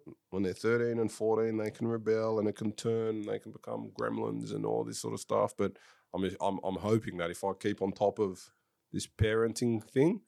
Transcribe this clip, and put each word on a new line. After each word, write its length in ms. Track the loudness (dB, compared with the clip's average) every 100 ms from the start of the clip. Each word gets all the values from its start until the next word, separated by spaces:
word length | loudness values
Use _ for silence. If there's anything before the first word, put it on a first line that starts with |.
| -8 -20 -8
when 140 | -2
they're 100 | -2
thirteen 460 | 0 2 2 2 0
and 120 | 0
fourteen, 460 | 0 2 2 2 0
they 120 | -2
can 160 | -2 -2
rebel 520 | 0 2 2 2 2
and 80 | 0
it 80 | 0
can 160 | -4
turn, 480 | -2 0 0 0 -2 -4
they 140 | -6
can 120 | -8
become 400 | -14 -8 -8 -8 -4
gremlins 540 | -2 -2 -2 -4 -4
and 120 | -2 0
all 180 | 0
this 160 | -2 -4
sort 140 | -6 -6
of 40 |
stuff. 340 | 0 2 2 0
But 160 | -2 -4 -20 -20 -10
I'm, 100 | -2 -2 0
I'm, 200 | -2 -2
I'm 120 | -4 -2
hoping 420 | 2 2 2 -4
that 140 | -4
if 120 | -2
I 80 | -4 -2
keep 220 | -2 0
on 100 | -2
top 280 | 2 2 2
of 320 | -2 -2 -14 _ _ _ _
this 160 | -8 -6
parenting 760 | 0 2 4 2 2 0 0
thing, 380 | 0 4 4 2